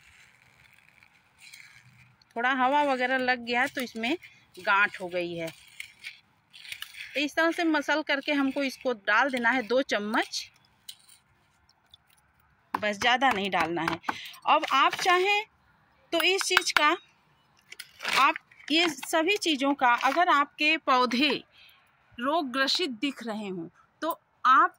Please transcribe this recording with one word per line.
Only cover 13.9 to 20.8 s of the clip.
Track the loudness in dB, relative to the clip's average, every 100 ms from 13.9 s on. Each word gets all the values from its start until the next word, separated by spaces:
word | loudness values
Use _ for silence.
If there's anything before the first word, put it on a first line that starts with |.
| -4 -8 -10 -10 -6 0
अब | 2 2
आप | 2 2 2
चाहें | 2 2 2 0 -4 _ _ _ _ _ -4
तो | 0
इस | 2 2
चीज़ | 2 0 2
का, | 2 2 0 _ _ _ _ _ _ -20 -20 -20 -12 -2 2
आप | 2 2 _ -14 -2
ये | 2 2
सभी | -2 -2 0 2 0
चीज़ों | 0 0 0 2
का, | 2 2
अगर | 2 2 2
आपके | 2 0 -2 0
पौधे | 0